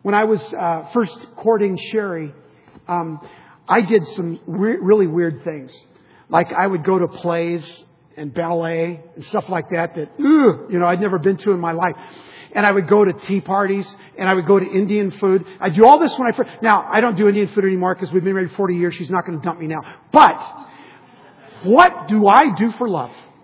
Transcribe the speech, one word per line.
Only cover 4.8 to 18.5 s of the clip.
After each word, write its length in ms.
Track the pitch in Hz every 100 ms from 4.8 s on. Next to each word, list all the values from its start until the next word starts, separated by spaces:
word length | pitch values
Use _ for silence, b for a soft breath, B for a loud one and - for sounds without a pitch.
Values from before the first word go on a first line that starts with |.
really 260 | 185 214 180
weird 380 | 165 170 151
things. 280 | 175 151 131 - _ b b b b
Like, 240 | 165 175
I 140 | 165 190
would 160 | 185
go 160 | 156 190
to 80 | 170
plays 800 | - 175 170 170 170 147 - _ _ _ -
and 180 | 151
ballet 680 | 127 165 170 165 165 170 165 -
and 100 | - 143
stuff 220 | 214 -
like 220 | 180 151
that, 240 | 170 170
that, 140 | 170 147 -
ugh, 540 | 277 311 254 165 -
you 80 | 180
know, 60 | 175
I'd 140 | 180
never 200 | 208 185
been 160 | 180 196
to 160 | 214
in 80 | 185
my 100 | 170
life. 240 | 165 180 - B B B B B
And 120 | - 208
I 60 |
would 160 | 202 160
go 160 | 208
to 80 | 202
tea 280 | 202 - 196
parties, 480 | - 190 196 196 190 - B -
and 100 | 185
I 60 |
would 100 | 190
go 140 | 160 196
to 80 | 180
Indian 440 | 190 202 208 196
food. 340 | - 196 190 - B
I 120 | 190
do 160 | 160 226
all 120 | 302
this 120 | 320 -
when 100 | 247
I 80 | -
fir-, 220 | 233 -
now, 260 | 220 202 -
I 80 | 214
don't 160 | 240 180
do 120 | 208
Indian 200 | 202 202
food 160 | 208
anymore 300 | 190 185 180
'cause 180 | 185 180
we've 120 | 180
been 100 | 180
married 180 | 190 180